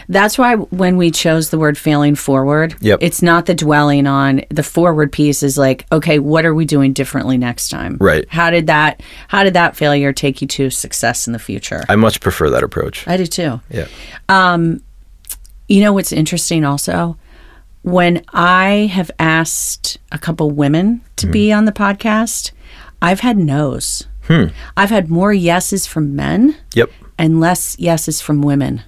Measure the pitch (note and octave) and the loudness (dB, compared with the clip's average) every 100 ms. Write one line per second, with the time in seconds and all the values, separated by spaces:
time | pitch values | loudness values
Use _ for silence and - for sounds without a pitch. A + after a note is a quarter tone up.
0 | - D4 D4+ - B3 A3+ - F#3 F#3 F3+ | -4 0 2 2 2 0 -2 -2 2 2
1 | E3+ D#3+ E3+ D#3+ D#3+ D#3+ D#3 D3 D3+ D3 | 2 0 0 0 0 0 0 0 0 2
2 | D3 D3 - C3+ C3+ D3+ D#3+ - G#2 G2+ | 2 0 0 0 2 0 -2 -2 0 2
3 | E3+ - E3+ E3+ E3+ F3 D3+ D3 D3 C#3+ | 0 0 2 2 2 0 2 2 4 2
4 | C#3 C#3 C#3 C3+ - D3 D3 - F3 D#3 | 2 2 2 0 -2 -4 -2 0 2 2
5 | D3 - D3 C#3 C#3+ C#3 C3+ C3 - D#3+ | 0 2 0 2 0 2 0 0 -2 -2
6 | D#3+ D3+ C#3+ D#3+ E3 D#3 D#3 D3 C3+ C3+ | 2 0 2 2 2 0 0 2 2 0
7 | C3 C#3+ B2 B2+ B2 A#2+ - C#2 - - | -4 -4 -2 0 -2 -6 -8 -8 -8 0
8 | F#2+ D#2 - D#3+ E3+ E3+ D#3+ D3+ D3+ - | 2 2 -2 -2 0 2 2 2 2 -2
9 | - - - G3 G3 F3+ E3+ - D3 C#3+ | -12 -20 -4 0 2 2 0 0 0 2
10 | C#3+ C#3 C#3+ C#3 C3+ - C3+ - - - | 0 0 -2 -4 -6 -4 -4 -4 -8 -4
11 | A#2+ B2 - A#2 - G#2 - D#2+ - G#2 | -4 -2 -6 -8 -8 -10 -8 -6 0 4
12 | A2+ - G2+ - D#2 B1 C2+ - C#2 - | 4 2 -4 0 0 0 -2 -4 -6 -8
13 | - F3+ F3 - E3 A2+ - A2+ - - | -4 -2 -2 -4 -4 -6 -8 -10 -10 -14
14 | - - - F#3+ F#3 F3 E3 E3 - - | -20 -12 0 2 4 2 0 -2 -8 -20
15 | - - - - - - - G3+ G#3 G3 | -20 -20 -18 -18 -18 -14 2 4 4 2
16 | E3+ - D#3 F3 - E3 C#3+ C#3+ - F3 | 0 -2 -2 -2 -2 0 0 -2 -2 -4
17 | E3+ D#3+ - - - - - - F#3 F3+ | -4 -8 -16 -20 -20 -20 -20 -12 -2 2
18 | F3 E3+ - - F3 F#3 F#3+ G#3 G#3 F#3 | 2 0 -2 0 2 4 4 2 0 -2
19 | F3 - D#3+ D#3+ D#3+ - - - - - | -4 -2 0 2 0 -4 -8 -8 -10 -12
20 | - D#3 - E3 D#3 D3 C#3+ D#3+ G3 A#3 | -12 -8 -6 -2 -2 0 0 2 0 -2
21 | - - - A3 G#3 G#3+ G#3+ G#3 G3+ G3+ | -6 -8 -2 0 2 2 2 0 -2 -2
22 | A3+ G#3+ A3+ - - - - - - - | -2 0 -2 -6 -10 -14 -20 -20 -20 -4
23 | E3+ G3 B3 G#3+ D#3+ C#3 D3 B2 - - | 0 0 0 0 0 0 -2 -4 -8 -8
24 | - - - E3 F2 - - - G3 A3 | -12 -8 0 2 2 -4 -8 -2 0 0
25 | D#3+ E3+ G3 G3+ E3+ F3 - G3 - - | 0 0 2 2 2 0 0 -4 -4 -4
26 | D3 C#3 C#3+ E3 C4 D4 - - D#3 - | -2 -2 -2 2 2 0 -4 -2 -2 -4
27 | - - D#3+ D#3+ E3 F3+ - - E3+ E3 | -14 -2 2 2 2 0 -4 -4 -2 -2
28 | - D#3 - D3 C#3+ C#3 C3 B2+ | -2 -6 -2 0 0 0 -2 -6